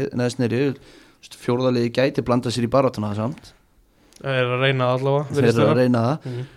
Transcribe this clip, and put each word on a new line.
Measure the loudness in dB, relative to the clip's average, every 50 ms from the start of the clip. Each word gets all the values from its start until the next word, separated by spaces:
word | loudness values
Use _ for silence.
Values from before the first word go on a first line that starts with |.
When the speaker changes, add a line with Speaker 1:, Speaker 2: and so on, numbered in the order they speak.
| -4 -4 -4
Speaker 1:
neðst | -2 -2 -2 -2 -2
niðri. | -2 -2 0 0 -2
Þú | -2 -4 -6 -12 -20 -20 -20 -20 _ _ _ -20
veist, | -20 -20 -10 -4
fjórða | -2 -2 0 0 0 0
liðið | 0 0 -2 0 0
gæti | 0 0 0 -2 0
blandað | 0 0 0 0 -2 -2
sér | -2 -2 0
í | 2
baráttuna | 2 2 2 0 -2 -6 -6 -4 -4
samt. | -4 -6 -6 -8 -16 -20 -20 _ _ _ _ _ _ _ _ _ _ _ _ -12 -8
Speaker 2:
Það | -4 -2 -2
er | 0 0 0
að | 0 0
reyna | 0 2 2 0
það | 0 0 0
allavega, | 0 0 0 0 -2
Speaker 1:
Þeir | -2 0 2
Speaker 2:
virðist | 2 4 4 4
Speaker 1:
eru | 4
að | 4 4
Speaker 2:
vera. | 4 4
Speaker 1:
reyna | 4 4 2 2
það. | 0 0 -2 -4 -8
Speaker 2:
Mhm. | -10 -10 -10 -12 -14